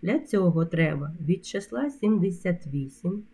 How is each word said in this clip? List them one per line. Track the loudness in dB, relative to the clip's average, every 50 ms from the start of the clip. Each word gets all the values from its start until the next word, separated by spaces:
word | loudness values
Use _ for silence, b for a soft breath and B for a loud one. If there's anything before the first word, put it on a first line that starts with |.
Для | -2 0 0 0
цього | 0 0 0 4 4 4 4 4 2
треба | 0 2 0 2 2 0 -2 -6 -8 -8 -6 0 0
від | 0 0 0
числа | -6 -6 -6 -6 -4 -4 -4 -4 -4
сімдесят | -4 0 2 2 4 4 2 2 0 -2 -2 -2 -2 -2 -4 -6
вісім | -4 -4 -4 -6 -10 -6 -6 -4 -4 -4 -8 -14